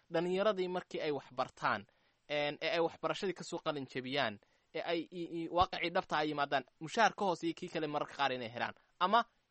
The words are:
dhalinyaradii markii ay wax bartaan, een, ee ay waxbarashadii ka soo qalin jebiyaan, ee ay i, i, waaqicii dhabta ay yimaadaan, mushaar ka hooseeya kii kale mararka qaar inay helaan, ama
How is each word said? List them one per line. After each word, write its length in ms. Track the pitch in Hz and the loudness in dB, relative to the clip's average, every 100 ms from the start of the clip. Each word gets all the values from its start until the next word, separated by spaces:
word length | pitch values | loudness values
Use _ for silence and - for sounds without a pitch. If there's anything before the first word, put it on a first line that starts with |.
| _ | _
dhalinyaradii 560 | 165 175 185 214 190 180 | 0 2 2 2 2 -2
markii 320 | 180 - 175 | -4 -6 -4
ay 100 | 156 | -2
wax 180 | 143 - | -2 -4
bartaan, 540 | 127 127 - 143 110 101 _ _ _ - | -4 -4 -2 0 0 -4 _ _ _ -4
een, 300 | 147 147 151 | 0 0 -2
ee 100 | 160 | 0
ay 100 | 165 | 2
waxbarashadii 540 | 165 - 160 - 196 | 2 0 -2 0 -2
ka 100 | 165 | -4
soo 140 | 180 170 | -6 -4
qalin 220 | 160 147 131 | -2 -2 -4
jebiyaan, 520 | 135 127 143 120 101 _ _ _ | -6 -2 0 0 -2 _ _ _
ee 80 | 127 | -6
ay 180 | - 170 151 | -2 -2 -2
i, 120 | 180 170 170 | -8 -6 -6
i, 100 | 165 | -2
waaqicii 420 | 165 185 180 170 | 2 2 2 0
dhabta 260 | 180 - 160 | 0 0 0
ay 100 | 156 | 0
yimaadaan, 360 | 147 139 143 - _ | 0 0 0 -2 _
mushaar 340 | 156 - 208 | -4 4 4
ka 100 | - | 4
hooseeya 300 | 202 165 165 | 0 0 -2
kii 140 | 156 180 | -4 -6
kale 180 | 175 151 | -4 -2
mararka 280 | 147 147 - | -2 -4 0
qaar 160 | 139 | 0
inay 180 | 127 113 | 0 -4
helaan, 220 | 117 110 - _ _ | -4 -4 -4 _ _
ama 240 | 180 226 240 _ _ | 4 4 4 _ _